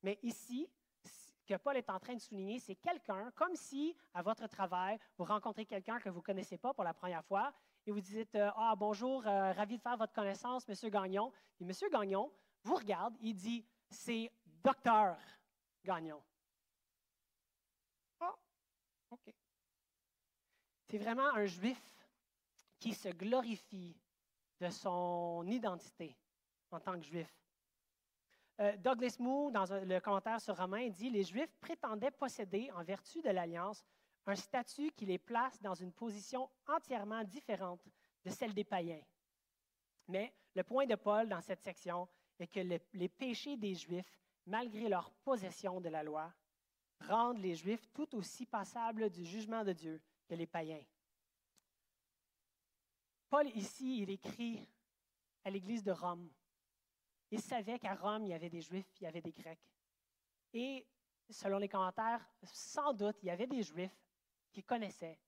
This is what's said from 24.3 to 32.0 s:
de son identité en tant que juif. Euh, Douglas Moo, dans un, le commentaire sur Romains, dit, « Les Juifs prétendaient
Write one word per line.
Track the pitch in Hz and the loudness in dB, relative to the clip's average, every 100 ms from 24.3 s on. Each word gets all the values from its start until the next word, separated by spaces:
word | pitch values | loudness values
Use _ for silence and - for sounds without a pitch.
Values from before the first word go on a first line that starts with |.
| _ _ _ | _ _ _
de | 175 | -4
son | 170 196 180 175 175 175 170 175 | -2 -2 0 0 0 -2 -2 0
identité | 247 220 175 - _ 160 123 _ _ _ _ _ | 0 0 -2 -8 _ -12 -12 _ _ _ _ _
en | 170 | -8
tant | 175 | -4
que | 180 147 | -4 -4
juif. | 170 160 - _ _ _ _ _ _ _ _ _ _ _ - | -6 -6 -12 _ _ _ _ _ _ _ _ _ _ _ 2
Euh, | 208 208 | 2 4
Douglas | 190 247 247 233 | 2 4 2 0
Moo, | 247 277 294 | 0 2 2
dans | 220 185 | 2 2
un, | 196 | 0
le | 190 185 | 2 2
commentaire | 190 196 208 226 | 4 2 2 -2
sur | - 185 | -2 -2
Romains, | 185 202 247 | 0 0 -2
dit, « | 180 240 | -2 -2
Les | 220 | 0
Juifs | 190 190 320 _ | 2 0 -2 _
prétendaient | - 330 262 214 | -8 -4 -2 0